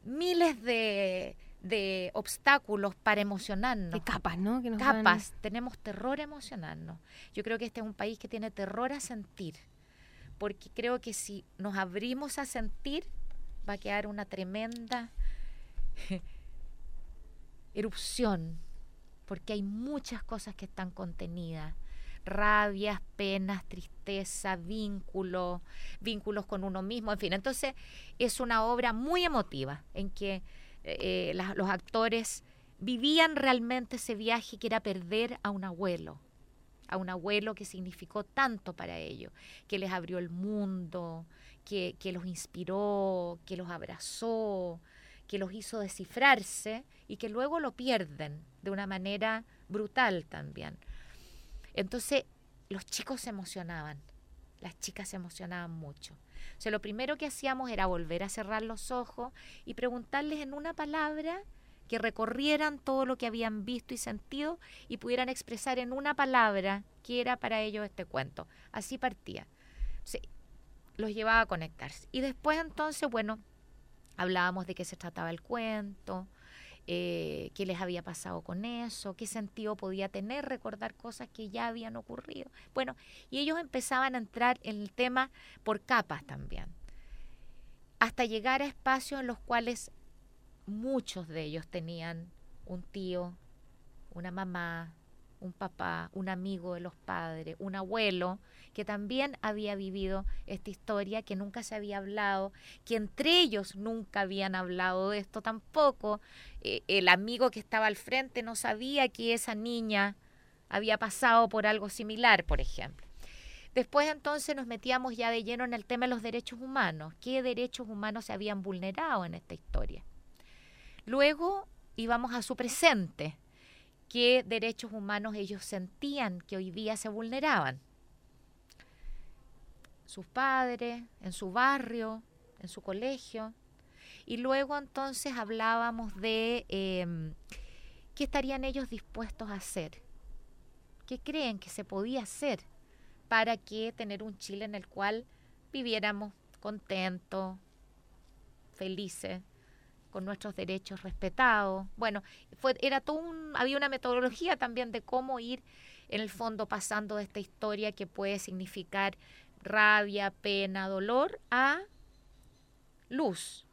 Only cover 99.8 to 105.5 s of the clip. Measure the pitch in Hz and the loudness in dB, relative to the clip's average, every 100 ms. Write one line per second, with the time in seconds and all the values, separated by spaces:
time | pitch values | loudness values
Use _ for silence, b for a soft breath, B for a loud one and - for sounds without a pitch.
99.8 | 196 190 190 190 196 B - 190 - 196 | -4 -2 0 0 0 B -4 -8 -8 -12
100.8 | - 208 196 220 214 190 202 240 220 214 | -2 -2 0 -4 -4 -6 -4 -6 -6 -6
101.8 | 208 202 196 208 202 196 196 B B B | -4 -4 -4 0 2 2 0 B B B
102.8 | - 226 208 - 302 349 330 208 190 196 | -2 -2 -2 2 6 8 8 4 -4 -6
103.8 | 214 226 208 208 196 196 190 185 180 180 | -4 -4 -2 0 0 2 0 0 -2 0
104.8 | 185 185 190 208 196 220 226 | 2 2 2 0 -2 -6 -4